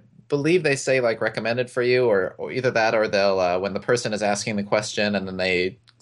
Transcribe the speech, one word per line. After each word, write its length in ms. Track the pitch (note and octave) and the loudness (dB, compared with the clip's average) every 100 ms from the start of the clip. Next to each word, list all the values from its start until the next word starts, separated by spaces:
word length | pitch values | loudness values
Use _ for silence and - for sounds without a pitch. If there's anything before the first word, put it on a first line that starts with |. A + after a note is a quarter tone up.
| _ _ - | _ _ -4
believe 340 | D3 D3 F3+ | -2 2 2
they 140 | D#3 C#3 | 2 0
say, 240 | - C3 | 2 2
like, 200 | A#2+ A2+ | 2 0
"recommended 500 | A2 A#2 A2 A#2+ B2 | -2 -2 -4 -2 -4
for 120 | - | -2
you," 240 | B2 B2+ B2 | 2 2 4
or, 280 | G2 F#2 - | 2 0 -6
or 120 | G2 | -8
either 200 | A#2 B2 | -2 0
that, 220 | A2+ A2 | 2 2
or 140 | A2+ G#2+ | 2 2
they'll, 300 | G2+ G2 F#2+ | 2 2 2
uh, 200 | F2+ F2+ | 0 0
when 160 | F#2+ | -2
the 60 | F#2+ | -4
person 320 | - B2 A#2+ | -2 -2 0
is 80 | G#2 | -2
asking 340 | G#2 G#2 - G#2 | -2 -2 -4 -4
the 60 | |
question, 520 | G2+ G#2+ A2 - G#2 | -2 -2 -2 -2 -2
and 140 | G2+ F#2+ | -2 -4
then 80 | F#2 | -4
they 400 | F#2 F2+ F#2 - _ _ | 0 0 0 -4 _ _